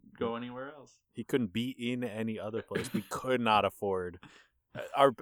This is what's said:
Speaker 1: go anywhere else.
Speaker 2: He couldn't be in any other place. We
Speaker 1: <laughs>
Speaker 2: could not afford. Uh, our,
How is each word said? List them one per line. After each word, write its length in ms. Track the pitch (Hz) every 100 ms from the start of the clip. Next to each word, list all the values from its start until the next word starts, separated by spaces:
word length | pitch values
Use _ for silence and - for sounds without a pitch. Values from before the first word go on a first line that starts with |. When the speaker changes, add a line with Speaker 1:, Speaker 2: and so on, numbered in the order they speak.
| - -
Speaker 1:
go 180 | 117 117
anywhere 340 | 123 123 135 151
else. 220 | 123 _ _
Speaker 2:
He 100 | -
couldn't 280 | 113 139 107
be 180 | 101 123
in 340 | 127 120 123
any 340 | 123 107 113 107
other 220 | 101 110
place. 320 | - 98 107
We 100 | 110
Speaker 1:
<laughs> 60 | -
Speaker 2:
could 320 | - 131 127
not 240 | 117 107
afford. 540 | 98 - 101 95 90 90 - - - _ _
Uh, 60 | - -
our, 200 | - 139 117